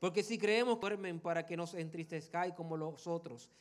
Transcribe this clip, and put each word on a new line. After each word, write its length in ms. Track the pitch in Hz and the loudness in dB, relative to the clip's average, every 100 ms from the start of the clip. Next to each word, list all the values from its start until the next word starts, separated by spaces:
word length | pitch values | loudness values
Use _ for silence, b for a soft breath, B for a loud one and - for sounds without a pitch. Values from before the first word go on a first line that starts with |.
porque 240 | 180 185 | 0 2
si 120 | 208 226 | 0 2
creemos, 440 | 208 220 247 226 | 4 6 6 4
duermen 400 | 196 202 190 165 | 2 0 -2 -4
para 260 | 170 170 160 | 0 0 0
que 100 | 170 | -4
nos 180 | 170 | -2
entristezcáis 800 | 185 160 165 160 160 151 170 180 | -4 -4 -4 -6 -6 -4 -2 -2
como 220 | 170 165 160 | -2 -4 -2
los 300 | 156 156 175 | -4 -6 -4
otros 440 | 170 170 120 - b | -4 -4 -14 -16 b